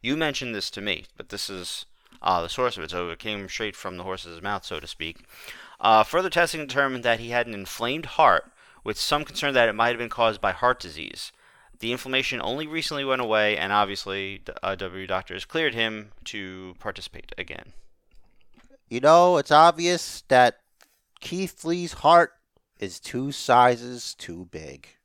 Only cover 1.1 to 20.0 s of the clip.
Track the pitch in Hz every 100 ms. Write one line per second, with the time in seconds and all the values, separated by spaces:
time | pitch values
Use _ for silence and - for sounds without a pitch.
1.1 | _ - 101 - 92 87 - - _ _
2.1 | - - 90 85 - 127 104 78 87 87
3.1 | 82 107 104 95 - 107 - 95 87 90
4.1 | 92 87 82 98 101 - 82 - - 80
5.1 | - _ - - - - - 107 110 107
6.1 | 165 185 170 170 165 143 131 139 131 120
7.1 | 113 117 120 120 104 95 - 117 147 -
8.1 | - 147 85 - _ _ _ - 104 -
9.1 | 147 - - 147 131 117 107 117 120 117
10.1 | - 113 104 101 90 123 123 90 76 78
11.1 | - - _ _ _ _ _ 113 127 131
12.1 | 131 - 127 - 135 156 160 156 147 135
13.1 | 131 120 107 107 95 95 104 101 98 -
14.1 | 98 98 98 - - 95 95 95 90 95
15.1 | 95 - 92 - 160 156 117 113 110 104
16.1 | - - 107 95 92 92 90 104 95 -
17.1 | - - - - - - - - _ _
18.1 | - - _ - _ _ _ _ 117 147
19.1 | 165 180 170 - 151 165 165 170 175